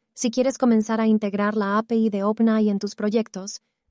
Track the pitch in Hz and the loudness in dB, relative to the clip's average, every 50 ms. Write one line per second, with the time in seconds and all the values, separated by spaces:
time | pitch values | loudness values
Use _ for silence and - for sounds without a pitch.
0 | _ _ _ - - 233 233 254 247 269 254 - 262 240 226 220 214 - 226 220 | _ _ _ -4 -2 -2 0 0 0 0 0 0 2 4 4 4 2 0 0 0
1 | 220 220 220 214 214 202 190 202 202 208 214 214 202 196 202 214 226 - 240 226 | 2 2 2 2 0 -2 -2 -2 -2 -2 -2 -2 -2 0 0 -2 -2 0 0 0
2 | 220 220 202 196 196 208 220 220 226 226 220 220 214 214 202 196 - 202 - - | 0 0 0 0 0 0 0 2 2 2 2 2 2 0 0 -2 -4 -6 -6 -4
3 | 208 208 202 233 220 - - 185 190 196 - - _ _ _ _ _ _ | -4 -2 -2 -2 -2 -4 -8 -12 -10 -10 -10 -10 _ _ _ _ _ _